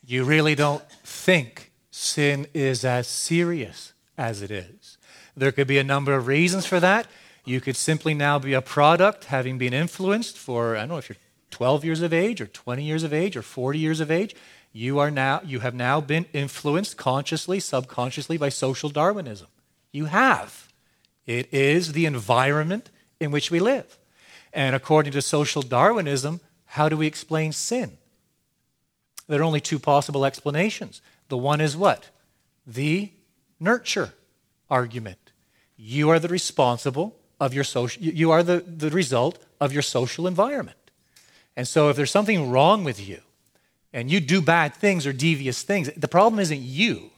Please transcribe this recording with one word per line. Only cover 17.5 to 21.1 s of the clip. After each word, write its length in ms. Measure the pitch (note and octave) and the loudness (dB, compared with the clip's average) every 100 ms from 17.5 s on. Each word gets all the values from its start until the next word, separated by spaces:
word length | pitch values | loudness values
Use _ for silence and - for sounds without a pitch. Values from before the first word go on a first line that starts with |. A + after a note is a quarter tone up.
| F#3+ | -4
subconsciously 760 | - C3+ C3 - B2 C#3 C#3 E3 | -2 -4 -4 -6 -6 -6 -6 -2
by 120 | C#3+ | -2
social 420 | - C3+ C3+ D3+ | -2 -4 -4 -6
Darwinism. 580 | C#3+ E3 G#3 D3 G#2 - _ _ _ _ | 0 0 0 -8 -14 -18 _ _ _ _
You 160 | C#3+ D3+ | -8 -2
have. 600 | F#3 C4 G#3+ G#2+ - - _ _ _ _ | 2 2 2 -4 -16 -20 _ _ _ _